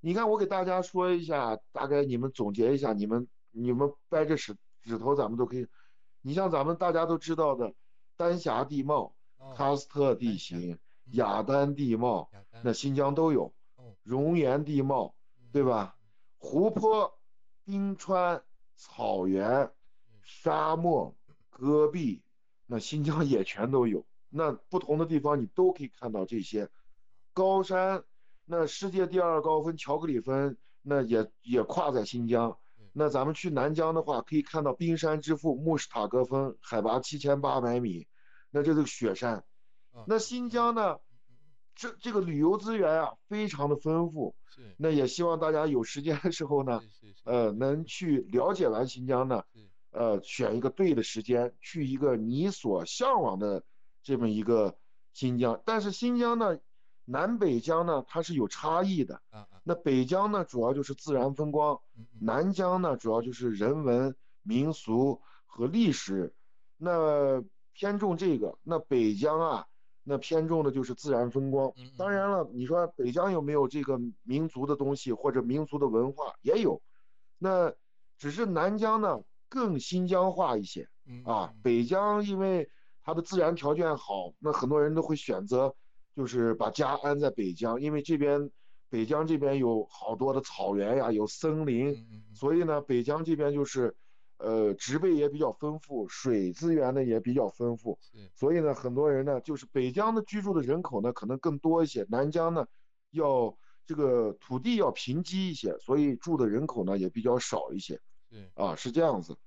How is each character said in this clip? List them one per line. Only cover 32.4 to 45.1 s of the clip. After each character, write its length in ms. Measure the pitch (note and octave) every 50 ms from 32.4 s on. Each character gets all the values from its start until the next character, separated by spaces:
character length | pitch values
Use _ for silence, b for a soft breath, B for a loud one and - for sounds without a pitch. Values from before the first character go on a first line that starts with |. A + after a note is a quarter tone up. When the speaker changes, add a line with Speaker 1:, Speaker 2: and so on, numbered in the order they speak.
| A#2 A2+ - b b b b b
Speaker 2:
嗯。 60 | A2 G2+ b
Speaker 1:
那 160 | C#3 D3+ D3
咱 160 | B2 C3+ C3
们 80 | D3+ D#3+
去 160 | - - F3+
南 240 | D3+ C3 B2+ D3 D#3
疆 220 | D#3 D#3+ D#3+ E3
的 80 | E3 D#3
话， 180 | D3 C#3 A#2+
可 140 | - - D#3+
以 80 | D3+ C#3
看 200 | - - D#3+ D3+
到 100 | C#3 B2
冰 220 | - E3+ E3 E3
山 240 | D#3+ E3 D#3+ D#3 D#3
之 160 | D3 D#3 D#3+
父 200 | C#3+ - D#3+ C3+
慕 200 | B2+ D3+ E3 D#3+
士 120 | C#3+ - -
塔 160 | - A#2 G#2
格 160 | G2+ A#2 B2+ B2+
峰， 320 | B2 C3 C3+ C3+ C3+ - -
海 200 | - - - A2
拔 180 | G#2 A2+ A2+ C3
七 180 | B2+ - D3+
千 240 | C#3+ C#3 C#3+ C#3+ C#3
八 180 | C#3 C3+ C3 C3
百 200 | A#2+ A#2+ A#2+ B2
米， 280 | A#2+ A2 F2+ E2 - - b b b b b b b b
那 100 | - C#3+
这 140 | C#3+ D#3 D#3
是 100 | D3+ D3
雪 300 | A#2+ - - B2 G#2+ F#2+
山。 280 | F#2+ B2 A#2+ A2+ F#2+ - - - - - - - - - -
Speaker 2:
哦。 120 | - A#2+ A2
Speaker 1:
那 120 | F#3 G#3+ A3
新 300 | A3 - B3 B3 B3 A#3+
疆 260 | A3+ A#3+ A#3 A#3 A#3
呢， 180 | A3+ G#3+ F#3 D3+
Speaker 2:
嗯， 40 | - - - - - - -
嗯， 60 | - -
嗯。 120 | - - - - - - -
Speaker 1:
这， 220 | - - A#3+ - -
这 120 | - B3
个 100 | G#3+ G#3
旅 160 | F#3 E3+ D#3
游 180 | C#3+ D3+ E3+ G3
资 200 | G#3+ G3+ A3 A3+
源 240 | G#3+ F3+ D#3 D#3 D#3+
啊， 120 | D#3 - - - -
非 200 | - G#3 G#3+ G#3+
常 200 | G3+ D3+ C#3 C#3+ C#3+
的 60 | D3
丰 360 | C#3+ - D#3 D#3+ E3 E3+ E3+
富。 240 | D#3 D#3 A#2+ - - - B
Speaker 2:
是。 160 | B B B B2 G#2+ F#2
Speaker 1:
那 120 | - C#3+ D#3+
也 160 | D#3 C#3+ C3
希 160 | B2